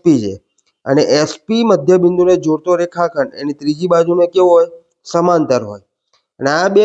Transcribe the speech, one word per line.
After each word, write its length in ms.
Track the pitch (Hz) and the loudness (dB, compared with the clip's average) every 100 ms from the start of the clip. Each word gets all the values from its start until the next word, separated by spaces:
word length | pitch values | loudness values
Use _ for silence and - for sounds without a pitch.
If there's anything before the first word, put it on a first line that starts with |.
પી 180 | 170 135 | 0 0
છે. 140 | 101 98 _ _ _ _ 127 | -2 -10 _ _ _ _ -2
અને 160 | 143 123 143 | 0 2 0
એસ 120 | 156 - - | 0 -6 -6
પી 160 | 226 | -2
મધ્યબિંદુને 720 | 226 180 143 185 175 180 180 175 | 0 0 2 2 2 2 2 0
જોડતો 340 | 156 156 175 175 | 0 -4 -2 -2
રેખાખંડ 540 | 175 175 170 156 131 | -2 -4 -4 -4 -6
એની 240 | - 143 143 | -6 -8 -6
ત્રીજી 320 | 143 151 180 | -6 -4 -2
બાજુને 340 | 170 170 175 175 | 0 0 0 0
કેવો 220 | 185 180 | 2 4
હોય? 200 | 170 170 - _ _ - | 2 0 -6 _ _ -6
સમાંતર 560 | 170 175 170 135 123 | -2 0 0 0 -2
હોય. 200 | 107 101 _ _ _ _ _ _ | -4 -14 _ _ _ _ _ _
અને 100 | 135 | -4
આ 180 | 156 196 | -2 0
બે 140 | 196 | 2